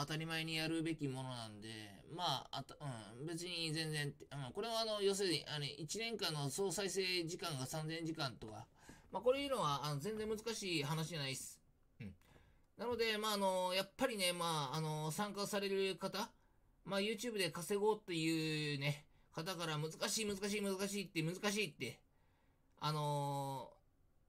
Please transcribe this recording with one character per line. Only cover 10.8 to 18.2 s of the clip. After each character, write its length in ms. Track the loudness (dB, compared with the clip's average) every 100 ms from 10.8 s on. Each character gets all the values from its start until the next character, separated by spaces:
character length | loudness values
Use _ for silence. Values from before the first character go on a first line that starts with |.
い 20 |
話 260 | 2 0 -2
じ 80 | -2
ゃ 40 |
な 80 | -2
い 40 |
っ 40 | -2
す。 220 | -6 -14 -20 _ _ -12
う 40 |
ん。 100 | -12 -12 -20 -20 -20 -20 -20 -8
な 100 | -4
の 80 |
で、 220 | 0 2 2
ま 140 | 2
あ、 20 |
あ 40 | 4
の、 340 | 4 4 4
や 120 | 2
っ 60 | 0 2
ぱ 120 | 2
り 100 | 4
ね、 160 | 2
ま 360 | 2 2 2 2
あ、 20 | 0
あ 40 |
の、 280 | 0 0 -2
参 220 | 0 0
加 140 | 0 0
さ 120 | 0
れ 120 | 2
る 260 | 2 2 0
方、 340 | -2 -2 -4 -8 -20 _ _ _
ま 140 | -2 0
あ、 20 |
YouTube 380 | 2 0 -2 0
で 120 | 0
稼 300 | 0 0 4
ご 140 | 4
う 40 | 2
っ 40 |
て 80 | 0
い 640 | 2